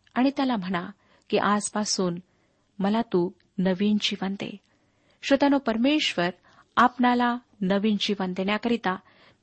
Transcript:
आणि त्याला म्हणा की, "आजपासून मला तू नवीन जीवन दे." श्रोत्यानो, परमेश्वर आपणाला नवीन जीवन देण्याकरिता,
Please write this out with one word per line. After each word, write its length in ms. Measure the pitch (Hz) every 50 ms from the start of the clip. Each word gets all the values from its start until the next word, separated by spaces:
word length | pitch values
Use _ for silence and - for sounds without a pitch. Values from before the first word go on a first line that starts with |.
| _ _ -
आणि 160 | 233 254 277 277
त्याला 180 | - 277 262 247
म्हणा 340 | 208 180 185 190 175 180 190 - _ _ _ _ _ _ -
की, 80 | -
"आजपासून 760 | - - 196 208 208 202 - - 214 214 - - - 190 180 170 175 - _ _ _ _ _ _ _ _ _ _ -
मला 220 | 190 196 214 226
तू 280 | 233 - - 180 170 185 - _ _ _ _
नवीन 400 | - 180 185 185 180 202 214 214 208
जीवन 320 | - - 208 190 185 190 196
दे." 240 | 202 - - 202 196 _ _ _ _ _ _ _ _ _ _ _ _
श्रोत्यानो, 360 | - - 277 269 285 285 277
परमेश्वर 720 | 277 277 - 220 226 233 269 302 311 - - - - 175 175 185 _ _ _ _ - _ _ _
आपणाला 600 | - 233 247 - - 247 247 247 240 247 240 240 247 - _ _ -
नवीन 360 | 202 185 196 202 196 220 208 196
जीवन 340 | - - 208 - 190 185 180
देण्याकरिता, 580 | 185 190 196 208 214 - 240 240 233 - 185 185 196 - _ _ _ _ - _ _